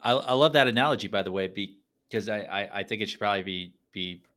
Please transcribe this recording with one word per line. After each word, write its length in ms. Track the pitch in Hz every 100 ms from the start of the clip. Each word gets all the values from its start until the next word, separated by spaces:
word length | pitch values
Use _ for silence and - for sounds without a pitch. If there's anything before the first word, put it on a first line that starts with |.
I, 100 | 120
I 200 | 131 127
love 200 | 131 151
that 140 | 147 127
analogy, 400 | 117 143 120 95
by 140 | 101
the 100 | 95
way, 160 | 95 95
because 800 | 101 98 - _ _ _ 113 104
I, 120 | 107
I, 400 | - 98 101 101
I 40 |
think 180 | 95 107
it 80 | 98
should 100 | -
probably 240 | 104 98
be, 300 | 92 92 87 _ _
be 320 | 92 92 90 _